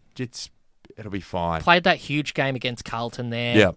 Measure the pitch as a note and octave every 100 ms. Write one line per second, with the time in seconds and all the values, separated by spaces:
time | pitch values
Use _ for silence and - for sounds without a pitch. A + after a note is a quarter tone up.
0 | _ - B2 - - _ _ _ - -
1 | G#2+ G2 E2+ F#2 E2+ E2 D#2+ F3 F3+ D3+
2 | - C#3+ C#3+ - C3+ C3 B2 A#2+ - A#2
3 | A#2+ - A#2+ A#2 A#2+ A#2+ G2